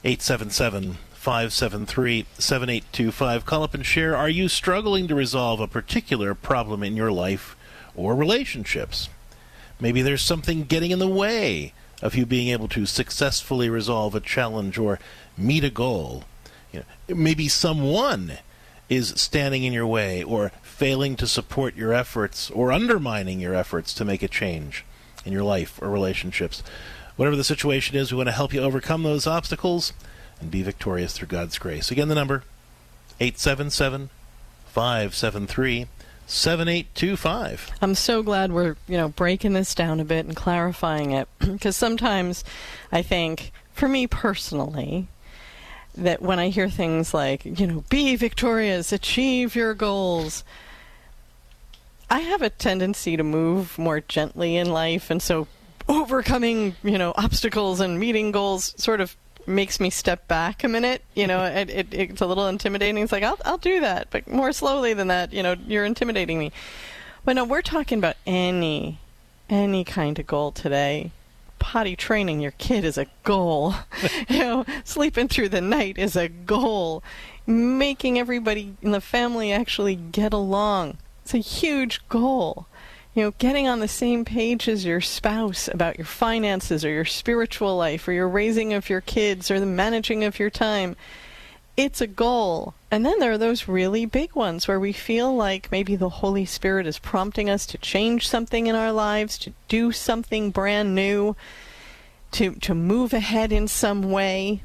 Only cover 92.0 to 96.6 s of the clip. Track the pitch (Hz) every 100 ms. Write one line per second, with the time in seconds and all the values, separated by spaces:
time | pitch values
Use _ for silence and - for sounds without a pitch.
92 | 226 190 233 247 202 160 - - - 214
93 | 254 415 254 214 226 240 - 185 185 220
94 | 226 254 320 294 208 170 - 196 196 196
95 | - 226 247 254 202 190 - 196 196 196
96 | 185 - 196 196 185 -